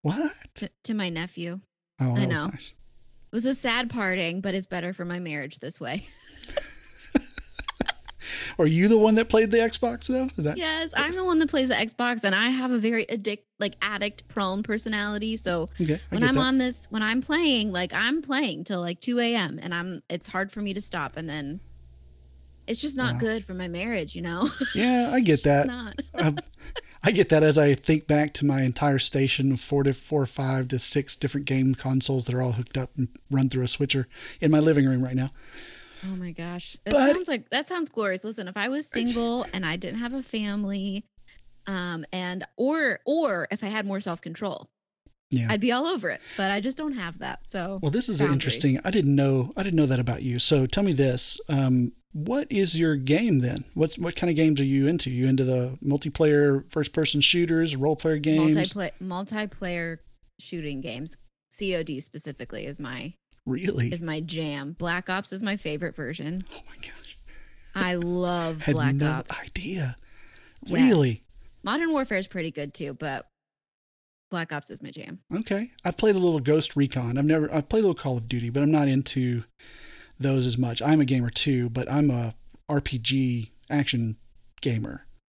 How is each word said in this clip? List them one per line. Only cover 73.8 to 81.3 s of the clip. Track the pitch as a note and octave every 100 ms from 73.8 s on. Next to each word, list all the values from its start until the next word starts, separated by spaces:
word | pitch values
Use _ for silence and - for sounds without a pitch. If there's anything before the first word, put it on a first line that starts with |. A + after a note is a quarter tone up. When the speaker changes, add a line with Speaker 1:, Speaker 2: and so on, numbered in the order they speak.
| _ _ _ _ _
Speaker 2:
Black | F3 E3
Ops | D3 -
is | -
my | -
jam. | - - F3 _
Speaker 1:
Okay. | F#3 A3+ G3 A#3+ - F3+
I've | -
played | A3 G3
a |
little | F3+ D#3+
Ghost | C3 D3+ D#3 -
Recon. | C#3 C3 A#2+ B2
I've | D3
never, | D#3+ D3+
I've | D#3+ C#3+
played | A3 G#3
a |
little | D#3+
Call | C#3+ B2
of | A2
Duty, | B2 A#2
but | C3
I'm | D3
not | D#3 C#3+
into | C3 C3+ C3+ B2+ A#2+ - _ - - - - - -
those | C3+ C3+ B2
as | A#2
much. | B2 A2+
I'm | C3+ D#3
a | C3+
gamer | C3
too, | A#2+